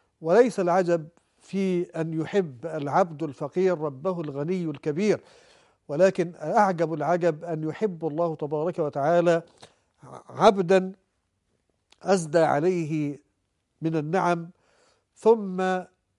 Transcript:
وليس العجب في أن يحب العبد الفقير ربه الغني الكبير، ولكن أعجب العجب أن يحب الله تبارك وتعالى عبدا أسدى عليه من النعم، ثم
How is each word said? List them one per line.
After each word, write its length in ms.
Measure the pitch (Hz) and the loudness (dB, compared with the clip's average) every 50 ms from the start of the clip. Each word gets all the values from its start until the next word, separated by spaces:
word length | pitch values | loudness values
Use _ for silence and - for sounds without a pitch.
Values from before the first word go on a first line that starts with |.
| _ _ _ _ | _ _ _ _
وليس 380 | 160 160 175 220 254 247 180 - | -2 2 6 6 6 4 2 -2
العجب 480 | 185 175 170 190 185 170 170 170 156 156 - _ _ _ _ _ | 0 2 2 2 2 2 0 -2 -2 -6 -18 _ _ _ _ _
في 440 | _ - - 196 196 190 185 175 175 | _ -8 -4 -2 -2 0 0 -2 -4
أن 380 | - - 165 165 160 165 160 | -4 -6 -6 -6 -4 -4 -6
يحب 440 | 156 - - 208 190 156 131 117 113 | -4 -2 0 -2 -2 -2 -4 -12 -12
العبد 580 | 165 156 156 143 143 135 170 196 170 160 139 160 | -8 -8 -6 -4 0 2 2 2 0 -2 -8 -8
الفقير 540 | 151 131 - 156 139 - 180 190 185 180 156 | -8 -8 -8 -10 -6 -2 0 0 2 0 0
ربه 440 | 156 151 135 131 143 190 185 170 | -4 -6 -8 -6 -6 -6 -4 -4
الغني 440 | 165 147 135 139 147 160 190 185 175 | -6 -8 -6 -6 -4 -4 -4 -4 -4
الكبير، 540 | 160 147 139 - 160 147 156 208 214 175 - - - - - - _ _ _ _ _ _ _ _ - | -6 -6 -6 -6 -6 -4 -2 0 0 0 -2 -4 -12 -20 -20 -20 _ _ _ _ _ _ _ _ -6
ولكن 440 | 147 151 180 190 180 - 175 175 170 | 0 4 4 4 4 2 -4 -4 -6
أعجب 580 | - - 151 185 233 208 196 190 160 170 156 165 | -10 -6 0 2 2 2 2 2 0 -2 -2 -2
العجب 500 | 151 147 147 175 180 165 175 156 151 165 | -2 -2 0 0 2 2 0 -2 -2 -6
أن 200 | 170 165 156 156 | -8 -6 -6 -6
يحب 440 | 156 151 - 214 214 180 160 165 160 | -6 -6 -4 -4 -4 -4 -4 -6 -6
الله 280 | 147 156 170 170 160 | -4 -2 -4 -4 -4
تبارك 440 | 151 160 143 151 151 151 180 170 - | -6 -8 -6 -4 -4 -4 -4 -4 -4
وتعالى 640 | 160 147 - 147 135 151 170 175 170 175 170 170 165 - _ _ - - _ _ _ _ _ _ - 127 131 123 - - | -4 -4 -2 -2 0 2 4 4 4 4 2 2 0 -6 _ _ -20 -20 _ _ _ _ _ _ -20 -20 -20 -20 -20 -12
عبدا 640 | 123 123 165 214 214 196 185 165 190 190 185 185 190 - _ _ _ _ _ _ _ _ _ _ _ _ _ _ _ _ _ _ _ _ - | 0 4 6 6 6 6 4 4 4 4 2 0 -6 -14 _ _ _ _ _ _ _ _ _ _ _ _ _ _ _ _ _ _ _ _ -2
أسدى 360 | - 196 190 165 151 143 170 | 0 0 0 0 2 2 4
عليه 800 | 160 147 135 143 151 185 190 175 165 147 160 156 151 143 143 - _ _ _ _ _ _ _ _ _ _ _ - | 4 4 4 2 2 2 0 0 -2 -2 -2 -2 -4 -4 -6 -10 _ _ _ _ _ _ _ _ _ _ _ -8
من 140 | 156 160 160 | -6 -4 -2
النعم، 540 | 160 147 151 165 190 170 175 175 170 170 170 - _ _ _ _ _ _ _ _ _ _ _ _ | -2 -2 -2 0 0 2 2 0 0 -4 -10 -16 _ _ _ _ _ _ _ _ _ _ _ _
ثم 480 | - - 220 233 226 202 190 185 185 185 185 185 185 180 - _ _ _ _ _ | 0 4 4 4 4 2 -4 -4 -2 -2 0 -2 -2 -4 -8 _ _ _ _ _